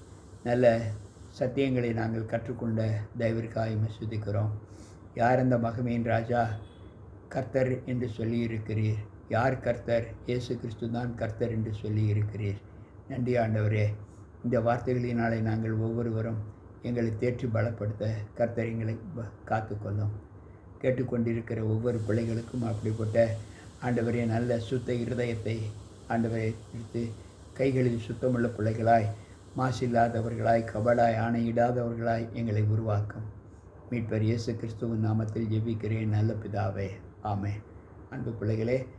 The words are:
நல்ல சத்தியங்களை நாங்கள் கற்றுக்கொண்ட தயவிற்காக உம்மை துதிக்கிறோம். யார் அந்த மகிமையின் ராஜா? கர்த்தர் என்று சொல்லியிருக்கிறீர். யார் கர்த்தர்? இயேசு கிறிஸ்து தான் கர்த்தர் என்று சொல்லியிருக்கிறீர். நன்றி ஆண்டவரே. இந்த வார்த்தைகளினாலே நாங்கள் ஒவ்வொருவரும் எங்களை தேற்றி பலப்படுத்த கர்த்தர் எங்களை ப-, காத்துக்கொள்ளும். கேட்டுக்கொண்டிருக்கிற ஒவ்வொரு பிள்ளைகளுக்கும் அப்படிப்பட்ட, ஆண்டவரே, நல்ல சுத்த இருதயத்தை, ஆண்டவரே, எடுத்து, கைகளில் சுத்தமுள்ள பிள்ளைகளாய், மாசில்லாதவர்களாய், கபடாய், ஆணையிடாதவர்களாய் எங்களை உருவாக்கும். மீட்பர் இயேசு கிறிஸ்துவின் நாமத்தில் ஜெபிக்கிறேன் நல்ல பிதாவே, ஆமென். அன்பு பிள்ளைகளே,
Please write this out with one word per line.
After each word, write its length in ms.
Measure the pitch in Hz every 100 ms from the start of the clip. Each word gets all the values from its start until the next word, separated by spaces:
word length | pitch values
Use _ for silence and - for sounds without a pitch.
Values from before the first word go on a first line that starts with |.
| - - - -
நல்ல 300 | 120 123 120 117 110 107 - - - -
சத்தியங்களை 520 | 127 135 135 127 120
நாங்கள் 380 | 110 113 113 107
கற்றுக்கொண்ட 500 | 117 123 123 117 110 110 107 107 120
தயவிற்காக 560 | 117 113 113 113 113
உம்மை 160 | 107 107 -
துதிக்கிறோம். 540 | 107 110 104 104 107 - - - - - -
யார் 240 | - 117 127
அந்த 180 | 127 120
மகிமையின் 520 | 113 110 123 117 113
ராஜா? 300 | 113 117 120 113 107 - - - - - - -
கர்த்தர் 440 | 135 131 131 127 127
என்று 240 | - 123 120 110
சொல்லியிருக்கிறீர். 840 | 110 117 113 110 110 107 107 110 - - -
யார் 280 | 110 131 -
கர்த்தர்? 460 | 123 - - 117 113 - -
இயேசு 260 | 123 - 117
கிறிஸ்து 340 | 120 - 117
தான் 220 | 120 120
கர்த்தர் 400 | 117 113 - 117 110
என்று 160 | 110
சொல்லியிருக்கிறீர். 880 | 104 107 107 107 104 104 101 101 98 - - - - -
நன்றி 260 | 135 120 120
ஆண்டவரே. 500 | 110 110 107 107 104 - - - - -
இந்த 140 | 120 120
வார்த்தைகளினாலே 760 | 117 123 127 123 120 117 117 113
நாங்கள் 340 | 110 110 110 110
ஒவ்வொருவரும் 600 | 113 113 117 110 113 107 - - - -
எங்களை 280 | 120 120 113
தேற்றி 360 | 107 123 117 123
பலப்படுத்த 560 | 110 113 113 107 - 110 110 -
கர்த்தர் 360 | - 113 113 113
எங்களை 220 | 113 110 110 -
ப-, 180 | 120 107 - -
காத்துக்கொள்ளும். 680 | 110 107 104 104 104 104 - - - - - - -
கேட்டுக்கொண்டிருக்கிற 800 | 131 131 123 120 117 117 113 113
ஒவ்வொரு 360 | 110 110 123 113
பிள்ளைகளுக்கும் 680 | 104 110 113 113 - 127 113
அப்படிப்பட்ட, 480 | 107 113 107 107 113 113 107 - - - -
ஆண்டவரே, 400 | 123 120 113 117 113
நல்ல 320 | 113 120 117
சுத்த 340 | 107 127 127
இருதயத்தை, 680 | 120 117 123 120 110 110 113 107 - - - -
ஆண்டவரே, 400 | 117 113 113 110 113 -
எடுத்து, 300 | 117 113 117 117 104 - - -
கைகளில் 520 | - 135 131 123 113 -
சுத்தமுள்ள 420 | 113 127 120 117
பிள்ளைகளாய், 600 | 110 110 110 113 117 107 - - - - 135
மாசில்லாதவர்களாய், 1080 | 127 - 127 117 117 131 113 113 113 117
கபடாய், 540 | 110 110 117 120 117 110
ஆணையிடாதவர்களாய் 1080 | 117 117 117 117 120 123 117 117 117 113 113
எங்களை 300 | 120 117 107
உருவாக்கும். 640 | 107 110 110 101 - - - - - - - - -
மீட்பர் 320 | 120 113 110
இயேசு 280 | 110 113 - 110
கிறிஸ்துவின் 500 | 113 - 120 110 110
நாமத்தில் 440 | 110 110 113 113
ஜெபிக்கிறேன் 640 | 110 113 110 110 110 110 107
நல்ல 160 | 110
பிதாவே, 560 | 107 101 101 98 98 98 - - -
ஆமென். 380 | 107 98 101 104 - - - - -
அன்பு 200 | 131 120
பிள்ளைகளே, 480 | 113 107 110 113 131 127